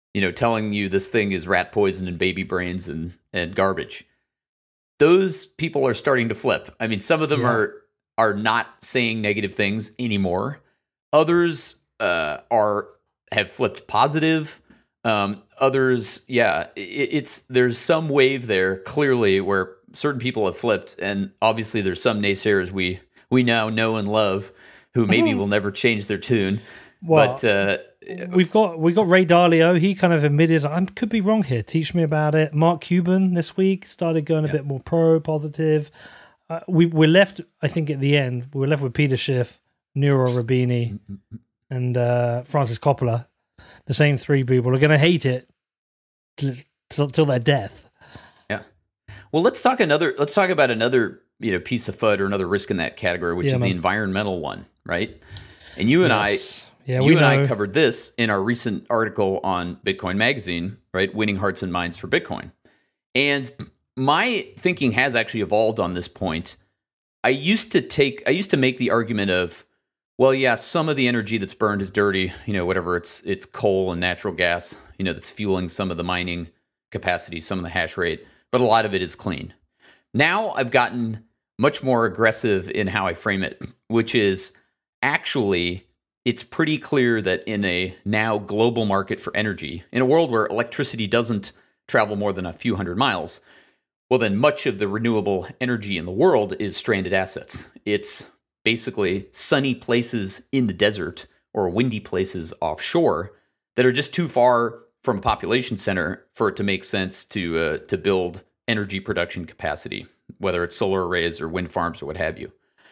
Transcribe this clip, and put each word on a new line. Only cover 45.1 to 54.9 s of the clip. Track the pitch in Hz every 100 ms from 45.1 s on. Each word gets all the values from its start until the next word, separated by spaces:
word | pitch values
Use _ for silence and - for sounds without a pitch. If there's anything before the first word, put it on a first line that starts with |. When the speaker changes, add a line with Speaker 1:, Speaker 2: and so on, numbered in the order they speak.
| 175 135
Speaker 2:
it | 127 - _ _ _ _ _ _ _ _ -
till, | 139 127 - _ -
till, | - 143
till | 165 147
their | 127
death. | 117 139 95 - _ _ - - - _ -
Speaker 1:
Yeah. | 101 - _ _ _ - - -
Well, | 151
let's | 190 -
talk | - 247
another, | 170 147 160 -
let's | 151
talk | - 185
about | 165 131
another, | 113 117 127 110 - _ -
you | 113
know, | 90
piece | - 123 -
of | -
fud | 113 101
or | 98
another | 98 90
risk | 98 -
in | 95
that | 73 -
category, | 92 87 85 87
which | 139
Speaker 2:
Yeah, |
Speaker 1:
is | 131
the | 95
Speaker 2:
man. | 90
Speaker 1:
environmental | 87 104 101 95 104 90
one, | 73 50 - _
right? | -